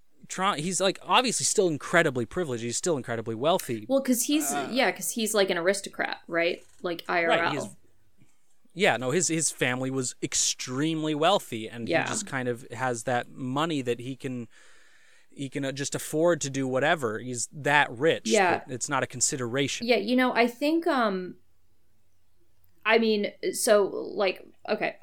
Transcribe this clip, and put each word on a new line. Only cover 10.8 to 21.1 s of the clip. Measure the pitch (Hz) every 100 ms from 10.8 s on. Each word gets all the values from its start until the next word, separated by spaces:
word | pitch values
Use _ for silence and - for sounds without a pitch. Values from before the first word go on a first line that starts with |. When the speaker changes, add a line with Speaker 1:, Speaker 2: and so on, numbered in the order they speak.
| 156 160 156
Speaker 1:
wealthy, | 151 160 196 - 113 110
and | 120 113
Speaker 2:
Yeah. | 165
Speaker 1:
he | -
just | - -
kind | 135 123
of | 120 -
has | 113 127 120
that | 131 120 -
money | - 127 139 165 151
that | 123 120
he | 120 135
can, | 135 127 113 - - - - - - - -
he | - 139
can, | 147 139
uh, |
just | 135 139 -
afford | - 151 170 165
to | 139
do | 135 131
whatever. | 127 143 170 120 107
He's | 127 120 -
that | 156 139 147 139
rich | 120 156 120 220
Speaker 2:
Yeah. | 214 185 165
Speaker 1:
that | -
it's | 131 -
not | 139
a | 123
consideration. | 127 - 147 123 127 139 - 233
Speaker 2:
Yeah, | 233
you | 202 254
know, | 254
I | 226 240
think, | - 285 330 339
um, | 269 220